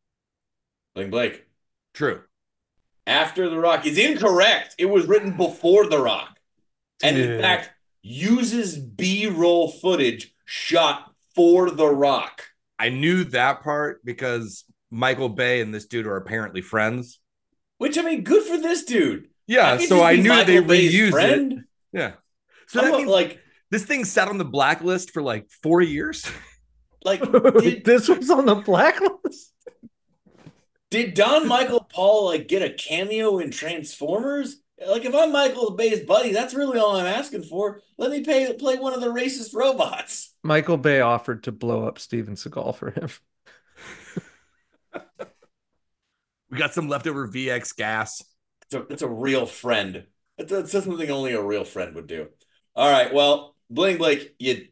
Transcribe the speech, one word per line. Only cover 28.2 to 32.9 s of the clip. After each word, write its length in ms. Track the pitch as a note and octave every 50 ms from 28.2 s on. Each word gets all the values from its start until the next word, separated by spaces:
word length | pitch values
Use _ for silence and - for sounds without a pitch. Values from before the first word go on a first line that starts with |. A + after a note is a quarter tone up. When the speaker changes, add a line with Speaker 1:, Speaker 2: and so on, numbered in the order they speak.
| D4+ C4
Speaker 3:
on 160 | E4+ C4+ C#4
the 80 | B3 G3+
blacklist? 1000 | G3+ - - F#3+ E3+ A3+ D#4 - - F#4+ G4 F#4+ - - D#4 - - - _ _ _ _ - - _ - A#3 _ _ _ _ _ _ _ _ _ _ _ - - _ _ _ _ _ _ _
Speaker 1:
did 240 | - A3 A#3+ A3+ E3+
Don 320 | E3+ G3+ A#3 C#4 D#4 D#4+ C4
Michael 340 | A#3+ B3 C4 - A#3 A#3+ -
Paul, 420 | _ - - F#3 G3 G#3+ G#3+ G3+
like, 220 | F#3 E3+ D3+ B2+ -
get 140 | D#3 G3
a 80 | - C#3
cameo 720 | - - - -